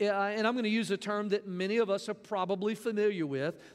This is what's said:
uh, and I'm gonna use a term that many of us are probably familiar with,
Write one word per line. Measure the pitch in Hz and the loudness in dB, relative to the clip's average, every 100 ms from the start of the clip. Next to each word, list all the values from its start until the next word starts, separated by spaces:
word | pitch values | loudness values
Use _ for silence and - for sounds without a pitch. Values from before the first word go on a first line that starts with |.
uh, | |
and | 208 196 196 214 | 0 2 0 2
I'm | 220 247 | 2 2
gonna | 214 | 2
use | 226 180 | 2 0
a | 196 | -2
term | 196 208 208 | -2 -2 0
that | 202 196 | 0 -2
many | 180 190 226 | -4 0 2
of | 214 | 2
us | 196 220 | 0 -2
are | |
probably | 214 - 202 185 196 208 | -8 -4 -2 0 0 0
familiar | 214 240 208 208 190 151 | -2 -2 2 2 2 -2
with, | 135 147 - - | 0 -2 -4 -14